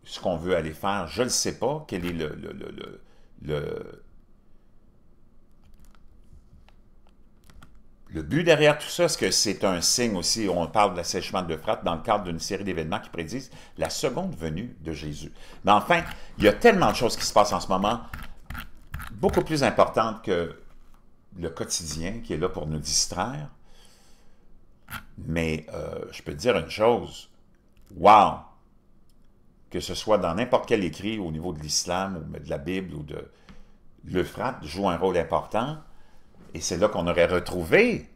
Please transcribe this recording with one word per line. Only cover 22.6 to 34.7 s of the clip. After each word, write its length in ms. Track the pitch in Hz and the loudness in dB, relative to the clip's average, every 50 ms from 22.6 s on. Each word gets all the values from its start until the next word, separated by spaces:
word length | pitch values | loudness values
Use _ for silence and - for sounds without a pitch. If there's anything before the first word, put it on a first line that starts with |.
| 78 | -6
nous 140 | 76 78 76 | -4 -4 -6
distraire. 680 | 73 - - - - - 85 87 95 117 135 143 147 147 - - - - - - - - - - - - - - - - - - - - - - - - - - - - - - - - - - | -4 -2 0 0 0 0 -2 -4 -4 -4 -4 -8 -10 -12 -14 -20 -20 -20 -20 -20 -20 -20 -20 -20 -20 -20 -20 -20 -20 -20 -20 -20 -20 -20 -20 -20 -20 -20 -20 -20 -18 -14 -14 -14 -14 -14 -16 -12
Mais, 480 | - - 80 85 82 80 78 78 - - - | -6 -4 -2 0 0 0 -2 -4 -6 -10 -10
euh, 320 | 82 76 80 82 82 - - | -10 -10 -8 -8 -10 -10 -12
je 100 | - - - | -14 -12 -12
peux 80 | - | -10
te 60 | 76 76 | -10 -2
dire 200 | 82 123 113 90 | 0 2 2 2
une 120 | 78 69 | 0 -4
chose, 600 | - - 107 113 120 104 85 73 - - - - - - - - - _ _ _ - - - - 101 | -2 4 4 6 6 4 0 -6 -12 -16 -18 -20 -20 -20 -20 -20 -20 _ _ _ -20 -20 -20 -18 -10
wow ! 440 | 82 80 98 107 107 95 87 78 - - - - - _ - _ - _ _ - - - - - - - - - _ - - - - - - | 6 10 12 12 12 12 8 4 0 -10 -18 -20 -20 _ -20 _ -20 _ _ -20 -20 -20 -20 -20 -20 -20 -20 -20 _ -20 -20 -20 -20 -20 -10
Que 120 | - 92 | -8 -8
ce 120 | 85 - 90 | -6 -6 -8
soit 240 | - - - 107 98 | -6 2 4 4 4
dans 160 | 90 85 82 | 4 2 0
n'importe 320 | 92 120 - 127 117 - | 0 0 2 2 2 2
quel 200 | - 120 107 95 | 2 2 2 2
écrit 340 | 87 73 - 95 104 113 107 | -2 -4 -4 -6 -4 -4 -4
au 100 | 95 82 | -4 -6
niveau 220 | 78 78 80 92 | -6 -6 -6 -6
de 80 | 87 76 | -8 -8
l'islam 640 | 76 76 76 - - 90 87 90 95 98 95 82 78 78 80 | -8 -4 -4 -4 -2 -2 -2 -2 -2 -4 -6 -8 -10 -10 -12
ou 60 | 78 | -12
de 100 | 73 73 | -8 -6
la 80 | 78 71 | -6 -6
Bible 360 | 69 82 92 95 95 87 78 | -4 -4 -4 -4 -4 -6 -10
ou 80 | 73 76 | -12 -10
de 260 | 73 - - - - - - - - - - - - - - _ - - - - | -10 -12 -12 -12 -14 -20 -20 -20 -20 -20 -20 -20 -20 -20 -20 _ -20 -20 -20 -14
l'Euphrate 580 | - - 90 85 - - - 101 127 131 - - | -4 -2 -2 -2 -2 -4 -4 -4 -4 -4 -6 -10
joue 240 | 73 | -10